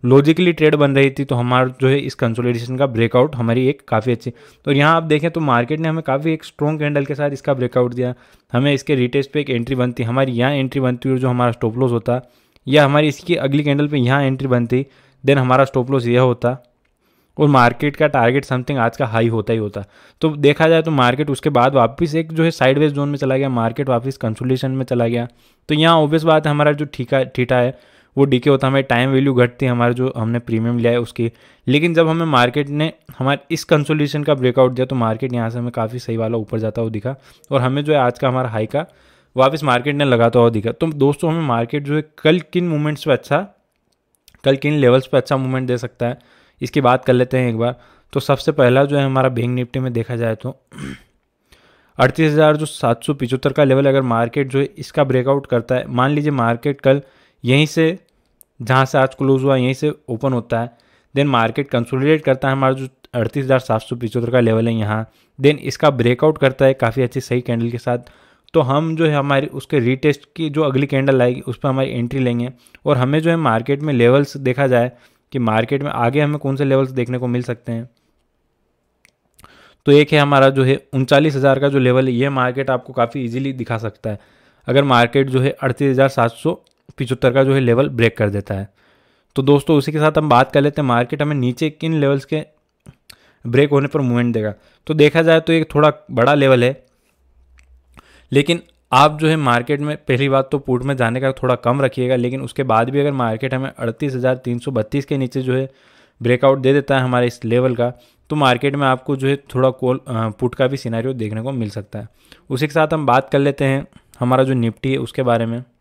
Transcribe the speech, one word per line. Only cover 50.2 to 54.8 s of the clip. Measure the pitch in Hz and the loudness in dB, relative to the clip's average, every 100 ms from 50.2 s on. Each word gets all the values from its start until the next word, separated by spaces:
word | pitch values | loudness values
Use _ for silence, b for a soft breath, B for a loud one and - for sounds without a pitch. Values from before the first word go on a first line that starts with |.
| 117 110 | -4 -4
तो | 127 | -8
<clears throat> | - _ - 67 65 _ _ _ _ _ _ _ _ _ - | -14 _ -16 -14 -14 _ _ _ _ _ _ _ _ _ 0
अड़तीस | 127 - 160 | 0 2 2
हज़ार | 151 156 151 | 4 4 2
जो | 151 | -2
सात | - 123 120 | -4 -2 -2
सौ | - | -2
पिचहत्तर | 143 120 127 147 | -4 -2 -2 -2
का | 135 | 2
लेवल | 143 131 139 | 2 4 4
अगर | 135 | 2
मार्केट | 131 113 117 147 135 | 0 0 -2 -2 -2
जो | 135 | -2
है | 143 | -4
इसका | - | -8